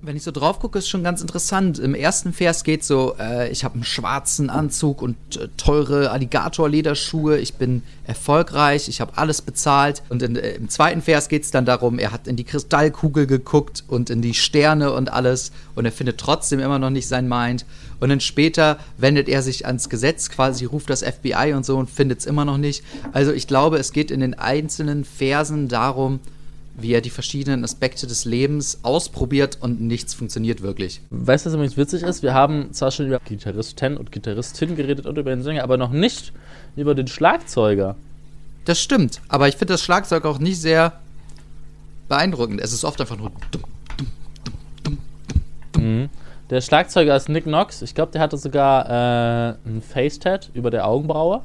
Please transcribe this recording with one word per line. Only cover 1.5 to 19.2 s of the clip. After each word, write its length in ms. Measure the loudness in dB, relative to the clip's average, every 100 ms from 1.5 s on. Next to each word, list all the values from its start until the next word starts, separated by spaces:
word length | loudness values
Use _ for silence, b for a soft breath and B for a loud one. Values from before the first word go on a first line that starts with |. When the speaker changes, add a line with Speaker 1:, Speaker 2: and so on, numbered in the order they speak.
| 2 2 2
Speaker 1:
Im 160 | 0
ersten 380 | 2 2 0 -2
Vers 320 | 0 2 2
geht's 240 | 0 0 2
so: 280 | 2 2 -2
äh, 300 | -4 -2 -2
„Ich 160 | -2 -4
hab 80 |
einen 100 | -4
schwarzen 680 | -4 -4 -2 -2 -2 -2 0
Anzug 520 | 0 0 0 -2 0
und, 160 | -4 -6 -8 -10
äh, 140 | -10 0
teure 540 | 4 4 4 2 2
Alligatorlederschuhe. 1300 | 0 0 0 0 0 2 2 2 -2 -2 -2 2 2
Ich 180 | 0 -2
bin 280 | 0 0 B B -10
erfolgreich, 800 | -8 2 4 4 2 4 4 -2
ich 140 | -6
hab 160 | -4 -2
alles 220 | 0 0
bezahlt.“ 600 | -4 -2 2 4 4 0 -4
Und 160 | -2
in, 140 | 0 -2
äh, 140 | -2
im 180 | -6 -8
zweiten 320 | 2 2 4
Vers 260 | 2 2 4
geht's 240 | -2 2
dann 140 | 2 4
darum: 340 | 4 2 0
Er 140 | -2
hat 140 | -4 -6
in 100 | -6
die 80 | -2
Kristallkugel 840 | -4 2 4 4 4 0 2 4
geguckt 560 | 2 4 2 2 -10 -4
und 200 | -2 0
in 120 | 0
die 140 | 0 0
Sterne 580 | 2 4 6 6 2
und 180 | 2 0
alles. 400 | 2 2 0 -4 B B -2
Und 80 |
er 80 | -2
findet 260 | 0 -4 -4
trotzdem 440 | 0 0 2 0
immer 180 | 0 0
noch 120 | 0
nicht 180 | -2 -2
sein 180 | -2 0
Mind. 380 | 0 0 -2 -6 B B B
Und 80 | 2
dann 140 | 2
später 560 | 2 2 2 6 4 4 B B
wendet 300 | 4 4